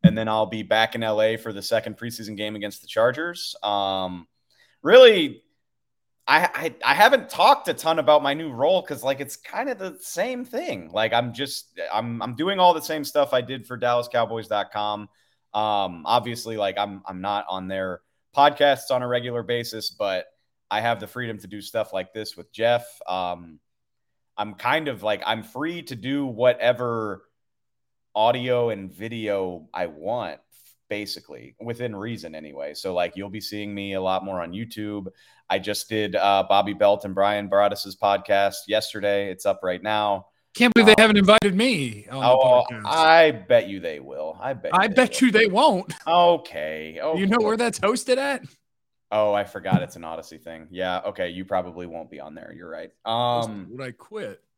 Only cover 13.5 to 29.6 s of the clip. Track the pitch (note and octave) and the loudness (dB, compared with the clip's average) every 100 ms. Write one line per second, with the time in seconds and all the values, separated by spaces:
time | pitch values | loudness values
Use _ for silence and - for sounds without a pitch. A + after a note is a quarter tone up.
13.5 | C3 A2 B2 B2 A#2+ A#2+ A#2+ A2 A2+ G#2+ | -12 -12 -4 0 0 0 -2 0 -4 -4
14.5 | G#2 G2 G#2+ G#2 G#2 G#2 _ _ _ _ | -4 -4 -4 -4 -6 -10 _ _ _ _
15.5 | G#2 G#2+ G#2 F#2+ E2+ D2+ A#2 A2+ A#2 A#2 | -4 0 0 -2 -6 0 0 0 -10 -8
16.5 | A2 G2+ G2 G#2 F#2+ F#2 F#2 F#2+ G2+ - | -4 -4 -2 -6 -6 -12 -8 -4 -4 -4
17.5 | F#2 F#2 F#2+ F#2+ F2 _ _ _ - C#3+ | -8 -6 -6 -6 -8 _ _ _ 4 4
18.5 | C#3 C#3+ C3+ - B2+ B2 B2 B2 A#2+ A#2 | 6 4 4 0 -4 -2 -4 -4 -6 -4
19.5 | A#2+ A#2 A2 - - G2+ F#2 - _ _ | -4 -4 -8 -10 -4 -2 -2 -6 _ _
20.5 | _ _ G#2 A#2 A2+ G2+ B2 A#2+ G#2+ F#2+ | _ _ -2 0 -2 -6 -8 -8 -8 -12
21.5 | G#2 G2 A#2 G#2+ F#2+ F#2 A2 G#2+ - E2+ | -16 -8 -6 -4 -6 -8 -10 -12 -14 -20
22.5 | - A2+ A#2+ A#2+ - - F#2 F2+ F2 E2+ | -2 0 0 -2 -18 -6 -4 -4 -6 -12
23.5 | D#2 _ _ _ _ _ _ _ - G#2 | -20 _ _ _ _ _ _ _ -8 -8
24.5 | G2+ A#2+ D3+ D3+ A#2 G#2 G#2 - A2+ A2 | -4 -2 0 -2 -4 -2 -2 -2 -6 -6
25.5 | B2+ D#3 F3 - B2 A#2 C#3 C#3 A2 B2 | -8 -8 -8 -10 -10 -6 -4 -4 2 2
26.5 | A#2+ A#2 A#2+ B2 A#2 G#2+ F#2+ _ _ _ | 4 2 2 0 -2 -4 -6 _ _ _
27.5 | _ _ _ _ _ _ G#2+ A2 B2 B2 | _ _ _ _ _ _ 0 2 2 0
28.5 | B2 A#2+ G#2 F#2+ F2+ A2+ A#2 G#2+ G2+ F#2 | 2 2 -2 -8 -12 -10 -6 -2 -2 -2
29.5 | F2 | -6